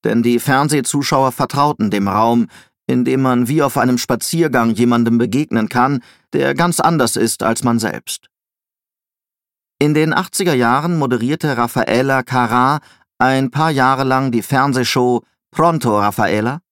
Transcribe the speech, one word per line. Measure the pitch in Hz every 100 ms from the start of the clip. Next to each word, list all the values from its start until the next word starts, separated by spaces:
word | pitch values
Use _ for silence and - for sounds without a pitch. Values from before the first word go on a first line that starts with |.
Denn | 110 113
die | 120 120
Fernsehzuschauer | - 139 143 147 120 147 143 143 131
vertrauten | - 131 139 147 147 107
dem | 101 101
Raum, | 98 113 120 110 - - _ -
in | 127
dem | 123 131
man | 131 123 120
wie | 156
auf | 143 135
einem | 123 123
Spaziergang | - 120 - 165 160 127 113
jemandem | 107 120 120 117 117
begegnen | 123 120 151 113 110
kann, | 123 127 139 - _ _
der | 147 135 143
ganz | 170 165
anders | 156 165 120 -
ist | 113 -
als | - 113
man | 123 117
selbst. | 107 58 - - _ _ _ _ _ _ _ _ _ _ _ _ _ _ _ _
In | 147
den | 151 156
achtziger | - 175 - 180
Jahren | 135 120 127 160 170
moderierte | 139 120 120 156 156 120
Raffaella | 117 - - 117 135 135
Carrà | 123 127 120 120 127 147 - _ _ _
ein | 127 135 135
paar | 131 160
Jahre | 139 127 135
lang | 135 131 135
die | 117
Fernsehshow | - 139 139 131 120 - 123 120 _ _ _
Pronto, | - 165 165 123 104
Raffaella? | 104 - 101 104 110 147 _